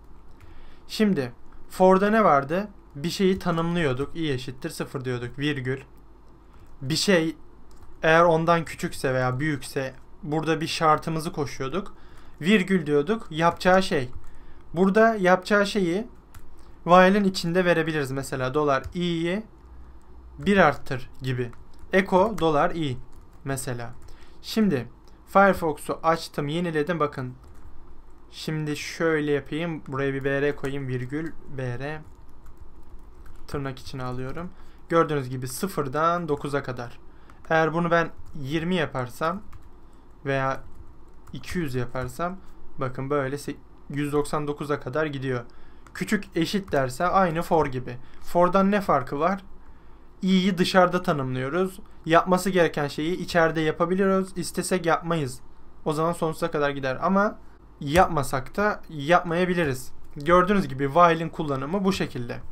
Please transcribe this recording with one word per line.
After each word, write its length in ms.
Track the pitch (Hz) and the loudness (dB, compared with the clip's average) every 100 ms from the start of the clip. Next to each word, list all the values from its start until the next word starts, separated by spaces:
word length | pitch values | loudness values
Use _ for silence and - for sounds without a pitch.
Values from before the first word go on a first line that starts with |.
| - - - - - - - - - | -20 -18 -18 -18 -16 -14 -14 -16 -12
Şimdi 460 | - 214 160 123 - - - - | 0 2 2 -2 -8 -14 -14 -14
for'da 400 | - 185 190 202 | 4 6 6 6
ne 140 | 226 | 4
vardı? 440 | 190 143 135 175 214 - - 143 | 6 4 2 -4 -4 -12 -18 -8
Bir 140 | 165 | -6
şeyi 300 | - 190 190 | 2 2 2
tanımlıyorduk. 720 | 180 165 170 175 151 123 139 165 | 0 0 0 2 0 0 -4 -4
I 160 | 156 | -2
eşittir 380 | 127 131 131 165 | -2 -6 -10 -10
sıfır 360 | - 143 139 127 | -8 -8 -6 -4
diyorduk, 340 | 123 120 135 | -4 -6 -4
virgül. 420 | 147 139 127 131 - - - - - - - - - - | -2 -2 -4 -6 -8 -20 -20 -20 -20 -20 -20 -20 -18 -12
Bir 140 | 131 156 | -4 0
şey 400 | - 180 160 - - - - - - - | 4 4 2 -4 -14 -18 -16 -16 -14 -2
eğer 200 | 165 160 | 4 6
ondan 420 | 175 160 165 170 156 | 6 6 4 2 0
küçükse 480 | - 175 - 139 | -6 -6 -2 -2
veya 260 | 127 127 127 | 0 0 0
büyükse 540 | 156 139 - 143 131 - - - | -2 -2 -4 -6 -6 -8 -18 -14
burada 380 | 147 156 151 156 | -4 -2 0 -2
bir 60 | 160 | -2
şartımızı 640 | - 160 151 - 160 156 | 2 4 4 2 -4 -4
koşuyorduk. 640 | - 139 - 131 165 202 - - - - - | -4 -6 -4 -4 -4 -6 -10 -16 -16 -16 -4
Virgül 440 | 156 214 185 190 151 | 4 4 4 0 2
diyorduk, 420 | 147 143 226 - | 0 2 -2 -4
yapacağı 540 | 156 170 170 185 185 | 0 2 4 4 4
şey. 280 | 185 156 127 - - - - - - | 4 0 -2 -4 -8 -8 -12 -14 -8
Burada 420 | 156 190 208 226 220 | 2 4 6 4 4
yapacağı 520 | 180 185 - 208 202 | 4 4 4 2 4
şeyi 400 | 214 175 180 233 - - - - - - - | 2 0 0 -4 -12 -20 -14 -12 -12 -14 -8
while'in 400 | - 180 185 208 | 8 10 10 6
içinde 420 | 190 190 170 175 175 | 2 0 0 2 4
verebiliriz. 460 | 165 156 156 131 | 4 2 0 -2
Mesela 420 | 135 135 135 127 | -4 -4 -4 0
dolar 300 | 143 147 135 - | 2 2 2 -2
i'yi 500 | 175 175 165 170 196 220 - - - - - - - - - | -4 -2 -2 -2 -4 -6 -16 -20 -18 -18 -18 -18 -18 -18 -4
bir 200 | 147 202 | 4 8
arttır 520 | 156 135 - 131 - - | 6 4 -4 -6 -8 -8
gibi. 300 | 127 123 117 - - - - | -6 -4 -4 -8 -14 -14 0
Eko 420 | 185 190 185 208 196 | 2 4 4 4 2
dolar 360 | 160 147 175 165 | 2 4 2 0
i 220 | 147 127 - - - - 135 | -2 -4 -8 -14 -16 -12 -6
mesela. 480 | 135 131 120 120 123 - - - - | -6 -6 -8 -8 -12 -14 -14 -14 -14
Şimdi 460 | - 226 208 135 117 - - - - | -4 2 2 2 -2 -12 -20 -20 2
Firefox'u 720 | 196 196 180 165 147 - 143 | 6 6 4 0 -4 -6 -2
açtım, 440 | 160 165 - - 147 | 0 0 -2 -6 -4
yeniledim. 520 | 160 175 156 147 170 | -2 -2 -2 -2 0
Bakın. 340 | 147 143 127 127 - - - - - - - - - | -2 -4 -10 -12 -16 -14 -12 -10 -10 -14 -14 -18 -18
Şimdi 460 | - - 156 151 143 | -10 -6 -4 -4 -6
şöyle 540 | - - 165 156 147 | -8 -2 0 2 2
yapayım. 500 | 143 135 151 170 160 - | 0 -2 -6 -4 -6 -6
Buraya 260 | 135 139 | -2 -2
bir 100 | 135 | -2
B 180 | 139 139 | -2 0
R 140 | 143 139 | 0 -2
koyayım. 320 | 135 139 135 | -4 -4 -4
Virgül 440 | 127 127 143 160 - - 139 | -4 -4 -6 -6 -6 -8 -6
B 220 | 127 120 | -4 -4
R. 220 | 143 170 - - - - - - - - - - - - - - - | -6 -8 -12 -16 -14 -14 -14 -12 -12 -12 -12 -12 -14 -14 -12 -10 -6
Tırnak 320 | 147 135 127 | -6 -6 -8
içine 240 | - 131 | -10 -8
alıyorum. 460 | 127 127 131 135 180 - - - - | -6 -6 -6 -6 -8 -12 -14 -16 0
Gördüğünüz 400 | 165 156 147 127 | 4 4 0 -2
gibi 180 | 127 123 | -6 -6
sıfırdan 800 | - 190 - 143 147 165 175 170 | -6 -4 -2 -2 0 0 0 0
dokuza 360 | 143 147 139 | -2 -2 -4
kadar. 360 | 135 120 120 - - - - - - | -4 -8 -10 -12 -16 -18 -20 -18 0
Eğer 240 | 160 160 | 4 4
bunu 180 | 165 170 | 2 2
ben 180 | 170 165 - - 156 | 2 2 -4 -10 -8
yirmi 400 | 131 160 165 180 | -4 -2 0 0
yaparsam 640 | 143 135 123 - 160 190 - - - - - - - - 139 | 0 -2 -6 -4 -4 -4 -8 -12 -14 -18 -18 -20 -20 -10 -4
veya 380 | 135 135 135 - - - - - - - | 0 0 -4 -8 -12 -12 -14 -16 -16 -12
iki 260 | 135 - 185 | -12 -6 -4
yüz 160 | 151 127 | -2 -2
yaparsam 600 | 117 131 127 127 175 190 - - - - | -4 -4 -6 -6 -6 -6 -12 -10 -8 -4
bakın 320 | 131 131 135 | -4 -4 -2
böyle 260 | 147 131 143 | 0 0 -4
se-, 200 | - 143 - - - | -8 -12 -14 -20 -8
yüz 240 | 143 147 | -4 0
doksan 340 | 147 143 156 147 | 0 0 -2 -4
dokuza 320 | 147 147 143 | -6 -4 -4
kadar 260 | 135 147 156 | -2 -2 -2
gidiyor. 380 | 139 131 123 - - - - - | -4 -4 -4 -6 -12 -14 -14 -16
Küçük 300 | - 185 202 - 170 | -8 -2 -2 -2 -2
eşit 360 | 165 202 - | 0 -2 0
derse 340 | 143 131 127 175 | 0 0 0 2
aynı 360 | 185 185 160 | 4 4 2
for 240 | 175 170 143 | 2 2 2
gibi. 320 | 127 123 123 - - | -2 -6 -10 -10 -8
For'dan 500 | - 175 175 190 196 | 0 4 6 6 4
ne 100 | 208 | 4
farkı 380 | 196 147 127 143 | 2 2 2 0
var? 240 | 165 196 - - - - - - - - | 0 0 -6 -14 -14 -18 -18 -20 -20 -6
i'yi 360 | 185 190 185 175 | 2 4 4 2
dışarıda 460 | 180 190 180 175 | 4 6 4 4
tanımlıyoruz. 760 | 180 151 131 127 131 170 190 - - - 156 | 0 -2 -2 -4 -2 -2 -2 -4 -16 -12 4
Yapması 440 | 165 180 180 196 | 4 6 2 4
gereken 380 | 185 160 165 143 | 4 4 2 -2
şeyi 300 | - 156 180 | -2 -4 -4
içeride 440 | 175 175 160 156 | 0 4 4 2
yapabiliyoruz. 680 | 156 156 170 185 196 190 190 180 | 0 0 0 2 2 2 0 -6
İstesek 500 | 147 - 170 185 165 | -6 -6 -2 0 2
yapmayız. 540 | 151 170 165 135 127 - - - - - | 0 0 -2 -2 -6 -14 -14 -16 -8 -4
O 80 | |
zaman 200 | 151 165 | 0 0
sonsuza 380 | 170 160 156 170 | 0 -2 -2 -4
kadar 180 | 151 143 | 0 -2
gider 280 | 139 131 127 | -2 -4 -2
ama 380 | 165 196 214 - - - - - | 2 2 2 -2 -14 -20 -20 -10
yapmasak 800 | 143 165 180 160 135 135 - - | 2 4 4 2 0 -2 -4 -2
da 240 | 208 196 - | 0 -2 -8
yapmayabiliriz. 1000 | 156 139 175 170 165 180 175 156 127 - - - 151 | -8 4 4 4 0 2 2 0 -2 -6 -8 -4 -2
Gördüğünüz 520 | 143 180 180 202 143 | 6 6 8 4 2
gibi 180 | 135 139 | 0 2
while'in 440 | 151 175 165 165 | 8 8 6 0
kullanımı 560 | - 156 135 139 196 190 | -4 -2 -2 -2 0 2
bu 80 | |
şekilde. 460 | 185 165 127 123 120 - | 2 -2 -4 -6 -8 -8